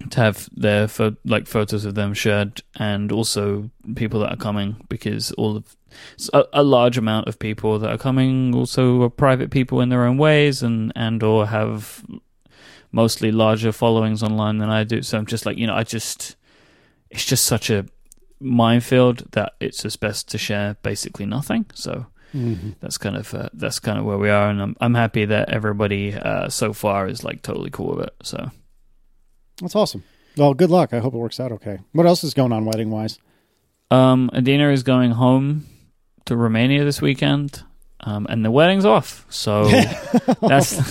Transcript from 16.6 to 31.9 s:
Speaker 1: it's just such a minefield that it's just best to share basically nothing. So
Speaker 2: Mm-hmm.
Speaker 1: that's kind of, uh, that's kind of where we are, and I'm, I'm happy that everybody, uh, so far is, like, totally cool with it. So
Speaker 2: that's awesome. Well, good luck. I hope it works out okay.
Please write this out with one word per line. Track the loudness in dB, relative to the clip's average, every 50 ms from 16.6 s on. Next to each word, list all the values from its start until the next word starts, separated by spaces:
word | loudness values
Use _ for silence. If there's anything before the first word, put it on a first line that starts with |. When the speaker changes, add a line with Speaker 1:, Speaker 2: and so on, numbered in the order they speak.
| _ _ _ _ _ _ _ _ _ _
Speaker 1:
it's | -10 -8 -4
just | -2 0 0 2
such | 0 0 0 0 0
a | 0 0 -2 -4 _ _ _ -20 -20 _ _ _ _ -10
minefield | -4 0 4 4 6 6 4 4 2 4 4 4 4 4 2 0 -6 -6
that | -4 -4 -4 -4 -6 -8
it's | -8 -8 -6 -6
just | -8 -8 -8 -6
best | -6 -6 -6 -6 -10 -8
to | -8 -8
share | -6 -4 -4 -4 -4 -4 -6 -6
basically | -6 -8 -6 -6 -8 -10 -10 -10 -8
nothing. | -6 -6 -6 -4 -4 -4 -4 -4 -6 -10
So | -12 -10 -10 -8 -10 -10 -14 _ _ _ _ -8
Speaker 2:
Mm-hmm. | -6 -4 -4 -4 -6 -8 -10 -12 -12
Speaker 1:
that's | -12 -12 -10 -6
kind | -6 -6 -6
of, | -6 -8 -8
uh, | -10 -10 -10 -10 -8
that's | -6 -6 -6 -6 -6
kind | -4 -4 -4
of | -2 -2
where | -4 -2 0
we | 2 2
are, | 4 4 4 2
and | 0 -2
I'm, | -4 -4 -4 -2
I'm | 0 2 2
happy | 2 2 0 0 0 0
that | 0 0 0 0 -2
everybody, | -2 -2 -2 -2 -2 0 0 0 0 -2 -4 -4 -6
uh, | -6 -4 -4 -4 -4 -4 -4
so | -4 -4 -4 -4
far | -4 -2 -2 0 0 0 -2
is, | -4 -6 -8
like, | -8 -10 -10 -10
totally | -10 -10 -8 -8 -8 -10
cool | -8 -8 -6 -6 -4
with | -6 -6 -8
it. | -10 -14 -14
So | -12 -10 -10 -10 -12 -14 -16 _ _ _ _ _ _ _ _ _ _ _ _ _ _ _ _ _ _ _ -12
Speaker 2:
that's | -8 -2 0
awesome. | 0 0 0 -2 -8 -14 _ _ _ _ _ 0
Well, | 4 4 4
good | 6 4 4 4
luck. | 4 4 2 2
I | 0 -2
hope | -2 -2 -4
it | -4
works | -6 -6 -6 -6
out | -8 -6
okay. | -8 -8 -10 -10 -10 -12 -10 _